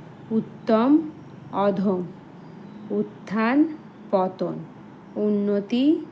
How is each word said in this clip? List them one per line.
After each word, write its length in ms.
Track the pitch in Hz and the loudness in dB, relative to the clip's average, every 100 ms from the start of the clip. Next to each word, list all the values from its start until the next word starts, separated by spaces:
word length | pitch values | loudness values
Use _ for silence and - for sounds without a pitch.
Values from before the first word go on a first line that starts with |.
| - - - | -20 -18 -4
উত্তম 600 | 220 - - - 220 254 311 311 - - - - | -2 -2 -6 2 4 6 4 4 -8 -18 -18 -8
অধম, 500 | 190 202 185 208 180 165 - - - - - - - - | 0 2 2 0 0 -4 -12 -20 -20 -20 -18 -18 -16 -4
উত্থান 680 | 208 - - - 208 233 277 320 - - - - | -2 -4 -8 -4 0 4 4 4 0 -16 -20 0
পতন, 460 | 190 185 - 175 160 160 - - - - - | 2 2 -2 -6 -6 -12 -16 -20 -20 -10 -2
উন্নতি 680 | 208 208 202 202 202 240 285 339 - | 0 2 2 0 2 4 4 4 -2